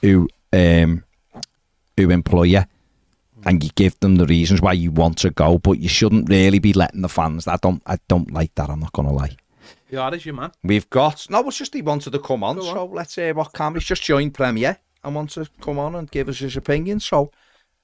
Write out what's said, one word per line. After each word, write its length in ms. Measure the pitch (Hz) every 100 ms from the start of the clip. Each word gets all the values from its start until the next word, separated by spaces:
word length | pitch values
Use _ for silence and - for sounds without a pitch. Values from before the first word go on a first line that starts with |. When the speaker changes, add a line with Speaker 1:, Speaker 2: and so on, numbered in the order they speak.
Speaker 1:
who, 260 | 101 95 82 - _
um, 500 | 92 87 85 82 85 - _ _ - - _ _ _ _ -
who 140 | 92
employ 340 | 87 80 87
you, 180 | 87 95 92 _ _ _ _ _ _ _
and 180 | 104 90
you 60 | 76
give 240 | - 95 -
them 160 | 101 92
the 100 | 82
reasons 340 | 85 82 95
why 100 | 92
you 180 | 90 85
want 260 | 78 82 80
to 120 | 95
go. 280 | - 78 87
But 200 | 98 95
you 80 | 87
shouldn't 400 | - 110 110 -
really 320 | 95 95 98
be 120 | 104
letting 300 | 95 85 -
the 60 | 92
fans. 400 | - 82 78 82
I 80 | 90
don't, 260 | 92 90
I 140 | - 92 -
don't 220 | 90 82
like 220 | 78 80
that. 160 | - 73
I'm 100 | 73
not 120 | 78
gonna 200 | - 71
lie. 240 | 69 69 - _ _ - _ _
Speaker 2:
Yeah, 220 | 131 131
that 60 | 170
is 100 | 156
your 80 |
man. 160 | 139 151 -
Speaker 1:
We've 260 | 90 104 -
got, 400 | 127 147 147 -
no, 160 | 208 269
it's 120 | -
just 140 | 285
he 80 | 285
wanted 300 | 147 147 143
to 60 | 143
come 240 | - 127
on, 140 | 101 170
Speaker 2:
Go 100 | 180
on. 60 |
Speaker 1:
so 120 | 185 180
let's 280 | 180 170
hear 180 | - 170
what 180 | 156 151
Cam, 220 | - 151
he's 100 | 165
just 180 | - 143
joined 320 | - 143 147
Premier 440 | - 131 110 127 190 _ _
and 100 | 139
wants 200 | 147 151
to 120 | - 156 _
come 180 | - 143
on 160 | 147
and 160 | 170 160
give 180 | 143 135
us 100 | 127
his 160 | 135 131
opinion. 420 | - 143 175 208
So, 320 | - 151 143 _ _ _ _ _